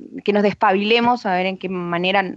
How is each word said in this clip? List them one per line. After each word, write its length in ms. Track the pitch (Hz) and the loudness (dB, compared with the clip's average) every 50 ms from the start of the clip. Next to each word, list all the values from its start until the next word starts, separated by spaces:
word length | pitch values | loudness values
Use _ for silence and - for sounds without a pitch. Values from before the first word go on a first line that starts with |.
| - - - - - | -18 -16 -16 -4 -2
que 80 | 208 | 0
nos 120 | 202 208 202 | 2 2 2
despabilemos 840 | 202 - - 226 202 190 202 208 214 233 233 240 240 247 240 - | 2 2 2 2 2 2 2 2 2 2 2 4 2 0 0 0
a 80 | 202 180 | -2 -2
ver 140 | 180 185 | 0 0
en 100 | 190 190 | -2 -4
qué 100 | 185 - | -6 -8
manera 560 | 180 190 180 175 170 170 170 180 185 196 196 190 180 - | -8 -6 -6 -4 -4 -2 -2 0 0 0 0 0 -2 -6